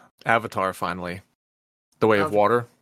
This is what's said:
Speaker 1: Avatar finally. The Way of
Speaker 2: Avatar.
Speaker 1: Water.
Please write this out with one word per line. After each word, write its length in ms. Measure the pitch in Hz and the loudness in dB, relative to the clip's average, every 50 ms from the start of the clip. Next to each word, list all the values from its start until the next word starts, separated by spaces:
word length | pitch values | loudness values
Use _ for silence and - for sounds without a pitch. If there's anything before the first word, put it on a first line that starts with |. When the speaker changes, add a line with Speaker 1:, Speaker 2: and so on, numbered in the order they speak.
| - _ _ _ - | -14 _ _ _ -2
Speaker 1:
Avatar 480 | - 117 117 110 113 - 107 95 95 90 | 0 0 0 0 -4 -4 -4 -4 -4 -4
finally. 480 | - - 87 87 90 90 87 87 95 - _ _ _ _ _ _ _ _ _ _ _ _ _ _ _ | -6 -6 -8 -6 -8 -8 -10 -10 -12 -14 _ _ _ _ _ _ _ _ _ _ _ _ _ _ _
The 80 | - 110 | 2 2
Way 100 | 110 101 | 4 4
of 80 | 101 76 | 2 2
Speaker 2:
Avatar. 100 | 104 104 | 2 2
Speaker 1:
Water. 280 | 104 101 117 120 117 - _ _ | 2 4 2 0 -2 -6 _ _